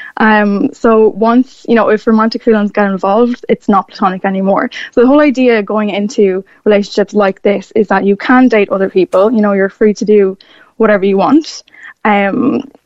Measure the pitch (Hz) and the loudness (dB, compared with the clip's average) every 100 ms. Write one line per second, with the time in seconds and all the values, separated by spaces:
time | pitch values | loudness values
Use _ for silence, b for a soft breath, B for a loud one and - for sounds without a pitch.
0 | B - 220 214 208 202 254 - 233 220 | B -2 0 2 0 -2 -4 -2 0 4
1 | 220 190 226 240 247 - - 233 - 214 | 2 2 0 0 -2 -6 -2 0 2 0
2 | - 220 220 226 - 214 208 208 202 190 | 0 0 0 -2 0 0 0 -2 -2 -2
3 | 196 208 240 247 - 233 - 202 - - | 0 0 0 -2 -6 -4 0 0 -2 -4
4 | 196 185 196 190 190 190 247 B B - | -4 -2 -4 -2 -2 -2 -4 B B 0
5 | 247 294 302 262 254 226 202 214 208 190 | 4 4 2 2 0 0 -2 -4 -4 -4
6 | 208 - 196 185 190 b 214 202 202 - | -4 0 0 -2 -8 b 0 0 0 -4
7 | 196 208 196 190 214 196 - - 202 190 | -2 0 -2 -2 -4 -4 -4 -4 0 0
8 | 190 196 - 254 254 220 196 190 190 190 | 0 -2 0 2 4 2 0 -2 -2 -2
9 | 175 185 208 226 208 196 190 - 214 196 | 0 0 0 0 0 0 -2 0 -2 0
10 | 208 214 190 190 b b b b 220 202 | 2 2 2 -4 b b b b 0 0
11 | 196 196 175 294 302 - - B B B | 0 0 2 0 0 -16 -20 B B B
12 | 226 202 196 - 247 - - _ | -2 0 -2 -2 -2 -4 -6 _